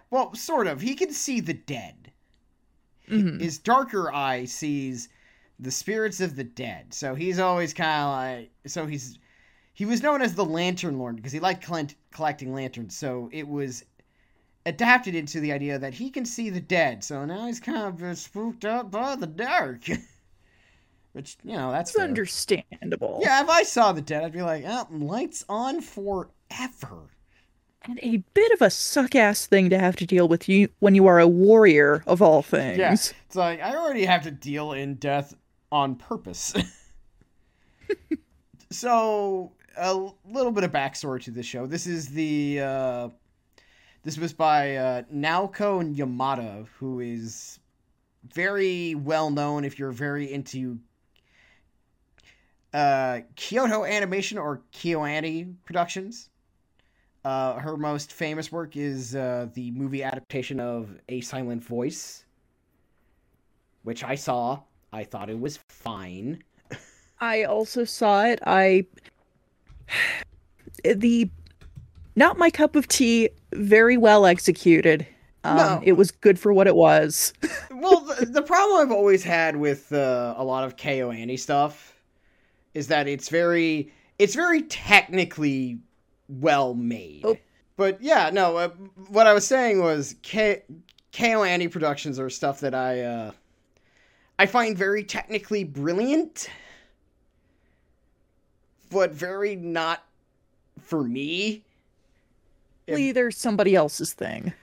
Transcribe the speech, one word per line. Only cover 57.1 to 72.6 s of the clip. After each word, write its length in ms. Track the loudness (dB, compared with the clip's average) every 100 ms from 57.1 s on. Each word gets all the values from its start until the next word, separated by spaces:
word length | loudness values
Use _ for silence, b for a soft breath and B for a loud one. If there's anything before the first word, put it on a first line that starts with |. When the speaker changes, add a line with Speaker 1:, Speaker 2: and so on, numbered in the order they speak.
| _
Speaker 1:
Uh, 300 | -6 -4 -4 -4
her 180 | -8 -6
most 340 | -6 -6 -8
famous 400 | -8 -8 -6 -8
work 240 | -10 -10 -8
is, 400 | -8 -8 -8 -6
uh, 320 | -6 -6 -8
the 160 | -10 -10
movie 320 | -8 -6 -6
adaptation 560 | -8 -8 -8 -8 -8 -8
of 380 | -6 -8 -10 -16 -12
A 120 | -12
Silent 420 | -10 -10 -8 -8
Voice, 600 | -8 -6 -6 -8 -16 -20 _ _ _ _ _ _ _ _ _ _ _ _ _ _ _ _
which 200 | -12 -10
I 120 | -8 -8
saw. 440 | -4 -2 -2 -6 _ _ _
I 120 | -14
thought 260 | -12 -12 -10
it 100 | -8
was 200 | -8 -10 _
fine. 720 | _ -12 -12 -12 -12 -10 -12 _ _ -20
<laughs> 500 | -20 _ _ _ -10
Speaker 2:
I 220 | -4 -2
also 420 | -2 -2 -4 -4 -4
saw 400 | 0 2 4 4
it. 140 | 0 2
I, 400 | 4 6 4 2 -12 -20 _ _ _ _ _ _ -20 -8
<sighs> 960 | -2 -2 -4 -12 -20 _ _ -20 -2
the, 460 | 0 4 4 4 0 -4 -20 _ -20 -20 -20 -20 -4 4
not 220 | 4 6
my 120 | 2
cup 260 | 4